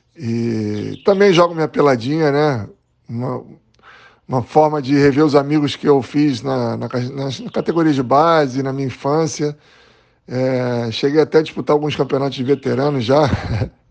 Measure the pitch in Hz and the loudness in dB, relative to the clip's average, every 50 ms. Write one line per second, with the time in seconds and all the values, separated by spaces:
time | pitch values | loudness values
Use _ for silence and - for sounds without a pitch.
0 | _ _ _ - - 113 117 117 117 117 113 110 107 104 104 104 107 107 104 98 | _ _ _ -10 -6 -4 -4 -2 -2 -2 -2 -4 -4 -4 -4 -6 -6 -8 -10 -2
1 | - - 196 190 202 202 180 165 175 175 175 160 160 147 - 160 147 143 131 120 | 0 2 4 4 4 4 6 6 4 4 2 -2 -4 -2 0 2 2 2 2 0
2 | 110 131 151 165 160 147 139 143 151 151 135 113 98 90 - _ _ _ _ _ | -2 -2 -2 0 0 0 2 2 0 0 0 -2 -6 -10 -14 _ _ _ _ _
3 | _ - 117 117 127 131 127 117 - - 135 - _ _ _ _ _ - - - | _ -12 -10 -8 -6 -6 -8 -8 -10 -14 -20 -20 _ _ _ _ _ -20 -20 -20
4 | - - _ _ _ - 135 131 110 - - 214 - 151 151 151 135 123 143 143 | -20 -20 _ _ _ -4 -4 -4 -4 2 4 4 4 4 2 -2 -2 0 2 4
5 | 143 143 131 139 156 156 135 147 139 143 151 156 143 135 - - - 147 143 135 | 4 4 4 4 4 4 4 2 2 2 0 0 0 0 -2 0 2 2 4 4
6 | 117 - - 147 147 151 131 113 120 139 135 127 120 117 113 113 120 117 127 123 | 2 0 0 0 2 2 0 -2 -4 -4 -2 -2 -2 -2 -4 -6 -6 -6 -6 -6
7 | 123 127 139 139 139 135 120 - 247 214 - - - - 160 165 165 160 143 135 | -6 -6 -6 -6 -6 -6 -8 -8 -12 -6 -6 -4 -4 -2 0 2 2 2 2 2
8 | 131 117 135 139 156 170 165 160 147 131 123 135 135 135 131 139 139 127 113 - | 0 2 2 4 4 4 4 2 2 0 -2 -4 -6 -4 -4 -4 -6 -6 -6 -6
9 | - 139 147 160 165 151 - - 151 147 147 - _ _ _ _ _ _ _ _ | -4 -2 0 0 0 -2 -2 -4 -4 -6 -6 -8 _ _ _ _ _ _ _ _
10 | _ _ _ _ _ - 123 127 131 131 131 127 127 123 123 120 120 117 110 - | _ _ _ _ _ -8 -4 -2 -2 -2 -2 -2 -2 -2 -2 -4 -4 -4 -4 -2
11 | - 139 143 156 147 143 - 156 156 - - - 127 - 151 147 147 151 127 - | -2 0 2 2 2 2 2 0 0 0 -4 -6 -2 0 0 0 0 -2 -2 -4
12 | 143 131 143 131 139 139 131 139 127 127 143 139 - 131 117 123 135 147 147 135 | -4 -2 -2 -2 -2 -4 -4 -4 -2 -2 -2 0 0 -2 -2 0 0 0 -2 -2
13 | 113 107 135 147 156 120 90 - - - 113 101 - - - _ _ _ | 0 2 2 2 2 2 0 -4 -4 -6 -4 -4 -4 -6 -8 _ _ _